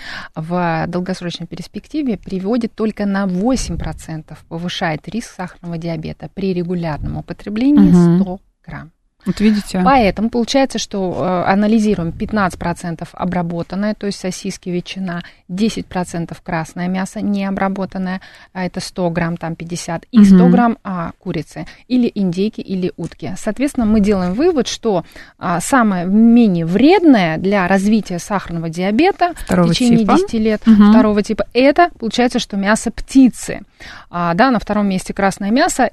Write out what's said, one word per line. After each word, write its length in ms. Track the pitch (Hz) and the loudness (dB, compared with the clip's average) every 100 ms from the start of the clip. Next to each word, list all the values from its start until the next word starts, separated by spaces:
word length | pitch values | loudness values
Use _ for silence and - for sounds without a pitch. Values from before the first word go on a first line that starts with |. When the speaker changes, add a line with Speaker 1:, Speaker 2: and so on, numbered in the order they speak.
| - - - - | -16 -14 -14 -12
Speaker 1:
в 500 | 160 180 175 160 160 | -6 -2 -2 -2 -4
долгосрочной 580 | 175 180 185 175 - 170 | -4 -4 -6 -8 -10 -12
перспективе 720 | 156 - 208 - 302 269 196 | -12 -12 -14 -10 -6 -4 -6
приводит 580 | - 190 190 247 233 - | -6 -6 -2 -2 -2 -4
только 320 | 220 - 208 | -4 -2 -2
на 180 | 196 196 | -2 -2
восемь 540 | 180 226 262 - 160 | 0 0 -2 -4 -6
процентов, 680 | 160 156 - 156 - 151 - | -8 -10 -12 -14 -14 -20 -14
повышает 600 | 165 175 - 180 151 - | -10 -8 -6 -4 -6 -8
риск 220 | 220 - - | -10 -10 -12
сахарного 440 | 180 - 170 170 | -14 -12 -10 -8
диабета 500 | 165 165 156 156 160 | -6 -8 -8 -12 -14
при 220 | - 190 | -6 -4
регулярном 640 | 180 175 180 165 143 143 151 | -2 -4 -4 -4 -6 -6 -8
употреблении 720 | - 175 - 208 269 294 190 | -10 -12 -8 -2 4 6 8
Speaker 2:
Мгм. 320 | 175 175 175 | 8 6 4
Speaker 1:
сто 180 | 190 185 _ _ | 0 -6 _ _
грамм. 280 | - 143 156 _ _ _ - | -18 -16 -16 _ _ _ -8
Speaker 2:
Вот 140 | - | 0
видите. 420 | 208 208 - 185 196 | 2 0 -2 -2 2
Speaker 1:
Поэтому 440 | 269 208 185 226 | 4 2 0 -2
получается, 500 | 240 226 - - - | -2 0 0 0 -2
что, 360 | - 202 185 120 | -8 -6 -6 -4
э, 320 | 147 180 - | -2 -2 0
анализируем 600 | 196 208 226 214 196 165 | 2 2 2 2 0 -2
пятнадцать 480 | - 208 214 185 - | -6 -4 -2 -2 -2
процентов 480 | 175 170 175 160 170 | -6 -6 -8 -10 -12
обработанное, 800 | - 180 180 170 170 165 190 208 | -6 -4 -2 -4 -6 -6 -4 -4
то 120 | 208 202 | -4 -6
есть 140 | 190 | -6
сосиски, 480 | 185 - 190 - 190 | -8 -8 -10 -10 -6
ветчина, 560 | 175 175 190 190 170 - _ - | -6 -6 -10 -8 -8 -12 _ -10
десять 380 | 180 220 196 180 | -2 -2 -2 -8
процентов 560 | 185 180 175 165 - | -6 -6 -6 -8 -10
красное 480 | - 165 160 - 180 | -8 -6 -6 -6 -4
мясо, 320 | 185 190 214 | -4 -6 -6
необработанное, 960 | 202 202 196 190 196 190 185 190 185 185 - - - | -4 -2 -2 -2 -4 -4 -8 -6 -6 -8 -12 -20 -16
а 140 | 185 180 | -8 -6
это 160 | 185 | -6
сто 280 | - - 175 | -10 -4 -2
грамм, 280 | 170 170 170 | -2 -4 -4
там 180 | 165 165 | -8 -10
пятьдесят, 480 | 165 170 - 165 - | -10 -10 -8 -10 0
и 140 | 233 202 | 6 8
сто 180 | 185 | 8
Speaker 2:
Мгм. 80 | 180 | 8
Speaker 1:
грамм, 260 | 240 240 220 | 6 2 0
а, 280 | 202 180 165 - | -8 -8 -8 -10
курицы, 480 | 190 165 - - 165 - - | -8 -8 -8 -14 -16 -16 -4
или 240 | 254 240 | 0 0
индейки, 460 | - 190 170 208 - | 0 -2 0 -4 -4
или 320 | - 185 180 - | -8 -4 -4 -6
утки. 340 | 165 - 151 185 | -12 -10 -10 -8
Соответственно, 480 | 220 208 277 - 214 | -6 -2 -2 0 2
мы 160 | 220 | 4
делаем 320 | 202 196 180 | 4 2 0
вывод, 340 | 196 339 311 - | 0 2 2 -2
что, 380 | - 226 185 - - - - | -2 -2 -2 -4 -16 -20 -10
а, 220 | 180 175 | -4 -4
самое 440 | - 262 220 185 175 | 0 2 2 0 2
менее 600 | 208 233 233 226 170 165 | 4 6 6 6 2 0
вредное 720 | 185 277 403 339 240 170 160 | 4 6 6 6 6 4 0
для 280 | 180 202 180 | 0 0 2
развития 500 | 196 202 220 - 175 | 2 2 0 0 -8
сахарного 480 | - 196 - 170 165 | -4 -6 -4 -8 -6
диабета 640 | 160 185 214 359 - 349 320 | -4 -2 2 2 2 -2 -4
Speaker 2:
Второго 320 | - 180 170 | -2 2 2
Speaker 1:
в 20 | |
течение 280 | 165 247 233 | 2 4 4
Speaker 2:
типа. 160 | 208 277 | 4 2
Speaker 1:
десяти 200 | 403 226 | 2 0
лет 300 | 220 214 226 | 0 0 4
Speaker 2:
Мгм. 220 | 208 208 | 6 8
Speaker 1:
второго 320 | 220 220 208 | 6 4 2
типа — 220 | 202 220 - | -2 -4 -2
это 380 | 233 269 294 349 - | 2 4 4 2 0
получается, 420 | 226 - 247 247 | -6 0 0 0
что 180 | - 196 | -6 -4
мясо 340 | 196 220 233 | 0 0 -2
птицы. 720 | - - 269 262 - - - - _ - - - | -8 0 6 6 4 -10 -10 -12 _ -20 -20 -12
А, 240 | 175 170 | -4 -2
да, 180 | 170 269 | 2 4
на 80 | 220 | 2
втором 280 | - 208 202 | 0 -2 0
месте 240 | 185 - | -2 -4
красное 360 | 196 196 - 202 | -2 -2 -2 -2
мясо 420 | 240 359 - 233 | 0 0 0 -2